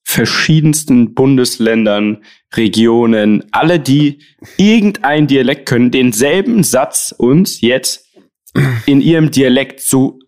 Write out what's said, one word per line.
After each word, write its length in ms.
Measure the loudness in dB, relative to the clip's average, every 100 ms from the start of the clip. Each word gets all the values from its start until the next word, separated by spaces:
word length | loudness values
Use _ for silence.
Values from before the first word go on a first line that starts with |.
verschiedensten 1080 | -8 -4 -2 -2 0 2 2 0 0 0 2
Bundesländern, 1080 | 0 2 2 0 -2 -2 0 0 -2 -2 -6 -12 _ _
Regionen, 920 | -4 -2 0 2 2 2 2 2 0 -2
alle, 280 | -2 0 0
die 400 | 0 0 0 -4 _ _ -12 -2
irgendein 680 | 2 2 0 -2 -2 0 2
Dialekt 400 | 2 0 -2 -2
können, 220 | 0 2
denselben 720 | 2 0 0 0 0 0 0
Satz 520 | 0 0 -2 -4 -10 -4
uns 440 | 0 2 0 -2
jetzt 420 | -2 -2 -4 -10 _ _ _ _ _ -4 -2 -2 0
in 140 | 0
ihrem 280 | 2 2 0
Dialekt 500 | 0 0 0 -2 -8
so, 380 | -4 0 0 -4